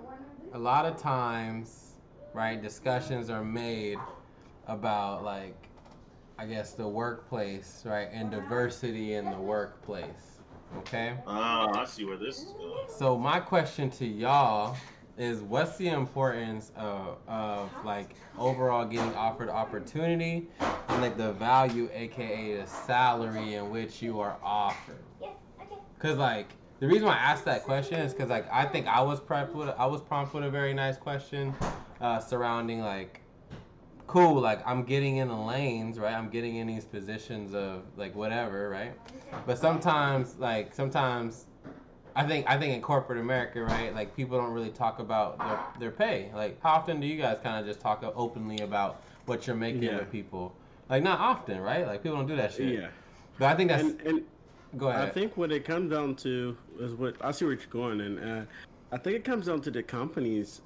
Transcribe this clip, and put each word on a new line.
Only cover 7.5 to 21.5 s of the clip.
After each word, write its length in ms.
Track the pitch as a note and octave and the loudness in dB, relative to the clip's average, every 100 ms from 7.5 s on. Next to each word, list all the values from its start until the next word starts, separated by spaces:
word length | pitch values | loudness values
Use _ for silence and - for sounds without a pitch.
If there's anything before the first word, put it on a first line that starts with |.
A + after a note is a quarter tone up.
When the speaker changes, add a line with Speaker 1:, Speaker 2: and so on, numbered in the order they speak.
| G2 - - A2+ | -6 -12 -12 -4
Speaker 1:
right, 220 | G#2 F#2 | -2 -2
and 180 | A2+ G#2+ | -6 -4
diversity 840 | G#2 F#2+ B2 A#2+ - B2 A2 G#2+ | -4 -2 0 0 -2 -4 -4 -2
in 160 | G#2 G2+ | -2 -4
the 60 | F#2+ | -4
workplace, 1000 | G2 G#2+ G2+ - - G2 E2 E2 - - - - - F#2+ | 0 0 -2 -8 -10 -8 -8 -12 -20 -20 -20 -20 -14 -12
okay? 360 | - A#2 A#2 C3 A2+ | -6 -4 -2 -4 -4
Speaker 2:
Ah, 440 | G#2 A#2 A2+ G#2+ G#2 | 0 2 2 2 2
I 60 | |
see 200 | B2+ A2 | -2 -6
where 120 | G2 F#2+ | -6 -4
this 220 | A2+ B3+ | -6 -8
is 140 | F4+ | -10
going. 340 | G#4+ A4 - - | -10 -8 -8 -8
Speaker 1:
So 280 | - C3+ B2 | 0 2 4
my 200 | C3+ F3 | 4 2
question 520 | - F3+ C#3 - C3+ | 4 2 2 0 -2
to 160 | - A#2+ | -2 -4
y'all 680 | G#2 A#2+ C#3+ A#2+ G#2+ G#2+ C3 - - - - | 0 6 6 8 4 2 -4 -10 -18 -14 -4
is, 220 | A#2+ A2+ | -2 -2
what's 340 | G2+ C3 E3 - | 0 2 2 0
the 120 | F3+ | 0
importance 840 | D3 C3 C#3 C3 A#2 A2+ A2 G#2 | 0 0 2 2 2 -2 -6 -10
of, 440 | A2 G#2+ G2 F#2+ - G#2+ | -8 -4 -4 -6 -8 -6
of, 420 | A2+ G#2+ G2+ G2 - | -4 -2 -4 -6 -6
like, 300 | G#2+ G2+ F#2 - - F#2+ | -4 -4 -6 -14 -14 0
overall 480 | B2+ B2+ B2+ A#2+ A2 | 0 4 4 4 2
getting 280 | A#2 A2 | 0 0
offered 360 | G#2+ A2+ A2+ A2+ | 0 0 0 -2
opportunity 960 | A2 A2 G#2 F2 D3+ E3 E3+ E3 E3+ E3+ - - - - | -2 -2 -4 -6 0 2 2 0 -2 -6 -4 -4 -2 -2
and, 140 | B2 | 0
like, 140 | B2 G#2 | 2 0
the 160 | G#2+ | -2
value, 540 | G2 A2+ | 0 6